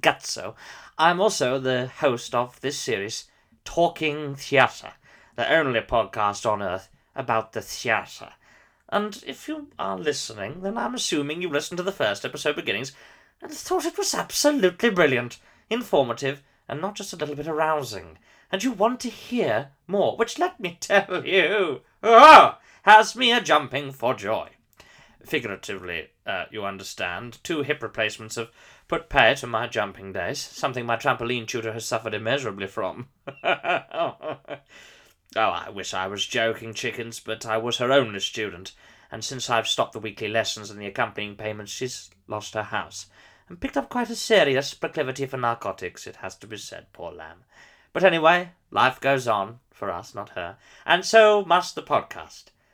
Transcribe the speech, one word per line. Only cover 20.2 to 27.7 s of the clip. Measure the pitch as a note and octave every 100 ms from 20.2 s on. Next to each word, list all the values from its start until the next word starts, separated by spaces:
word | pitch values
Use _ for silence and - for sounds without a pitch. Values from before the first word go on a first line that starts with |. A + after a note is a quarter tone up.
| A#3 -
let | F4+ -
me | F3+ -
<laughs> |
tell | - G3 G3 F3+
you, | D3+ F#3 D#3+ G#3 E3+ B2+ _ _
oh, | G#3+ A3+ D4+ C4 B2 - _ -
has | G3 G#3+ A3 A3+
me | B3
a | A#3+
jumping | E3 D3+ C#3 C3+ C#3
for | C3+ A#2+ G#2
joy. | G2+ G2+ - _ _ _ - - - _
Figuratively, | - D3+ A#2 F#2+ - G2 F2+ E2 - _ G#2+
uh, | F#2+ -
you | G#2+ G2
understand, | G2 F#2+ - F2+ F2+ A#2+ -
two | - D#3+
hip | C3+